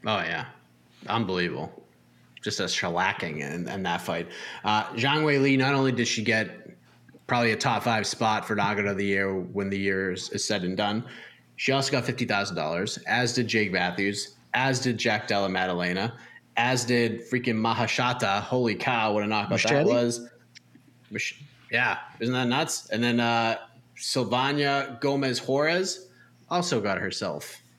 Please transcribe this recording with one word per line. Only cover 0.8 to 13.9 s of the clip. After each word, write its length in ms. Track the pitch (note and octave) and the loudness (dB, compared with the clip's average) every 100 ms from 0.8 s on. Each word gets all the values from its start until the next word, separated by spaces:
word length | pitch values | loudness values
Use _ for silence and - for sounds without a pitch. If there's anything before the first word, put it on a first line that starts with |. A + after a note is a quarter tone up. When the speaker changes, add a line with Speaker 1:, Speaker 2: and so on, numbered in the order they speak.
| _ - - | _ -18 -2
Speaker 1:
Unbelievable. 760 | A2 G2+ F#2 F2 C2 D#2 - - _ _ _ - - | 0 0 0 0 -2 -8 -10 -20 _ _ _ -20 -10
Just 180 | - - | -6 -4
a 40 | |
shellacking 760 | F#2 - F#2 F2 F#2+ G#2 F2+ D#2 | -2 -2 -2 0 0 0 -6 -6
in, 280 | C#2+ E2 F2 | -6 -6 -6
in 140 | G2 | -4
that 180 | F#2 E2+ | -2 -2
fight. 260 | - E2+ E2+ - - - | -2 -4 -6 -10 -14 -6
Uh, 200 | G#2+ G#2+ G#2+ | 0 0 0
Zhang 300 | A#2 C3 D3+ | -2 0 2
Wei 140 | D#3 C#3+ | 2 4
Li, 180 | C#3 C3+ | 4 4
not 180 | C3 | 4
only 180 | C#3 C3+ | 4 2
did 140 | A#2+ A#2 | 2 0
she 160 | - | 0
get 480 | G#2+ A2 G2 D2+ - - - - - - - | 2 2 0 -6 -18 -20 -20 -20 -20 -20 -2
probably 260 | B2 A#2+ | 2 2
a 40 | G#2+ | 2
top 260 | C#3 A2 | 0 0
five 240 | B2 A2 G#2 | 2 0 0
spot 400 | - A2+ G#2+ - | 0 2 2 0
for 80 | |
Knockout 320 | G#2 G2+ G#2 G2+ | 0 0 2 0
of 100 | G2 | 0
the 80 | |
Year 300 | G2+ G2 G2 | 0 2 2
when 340 | F#2+ F2+ G2 G2 | 0 -2 -4 -2
the 80 | G2 | 0
year 340 | G2 F#2+ F#2+ | 0 0 0
is, 160 | F#2 - | -4 -6
is 140 | G#2 - | -6 -2
said 160 | G#2 | 0
and 140 | F2+ F#2 | 0 0
done, 280 | G#2 G#2+ A#2 - - - _ - | 0 0 -4 -12 -18 -20 _ -4
she 160 | - | 0
also 180 | C3+ C3+ | 2 2
got 140 | C#3 | 0
fifty 200 | A#2+ A2+ | -2 -2
thousand 320 | A#2+ G#2 G2+ E2+ | 0 0 0 -2
dollars, 420 | D2+ E2+ G#2 - - | -2 -2 -4 -6 -2
as 260 | A2+ B2 | 0 2
did 140 | C3+ A2+ | 2 2
Jake 240 | A2 G#2 | 2 2
Matthews, 640 | F#2 F2+ | 2 0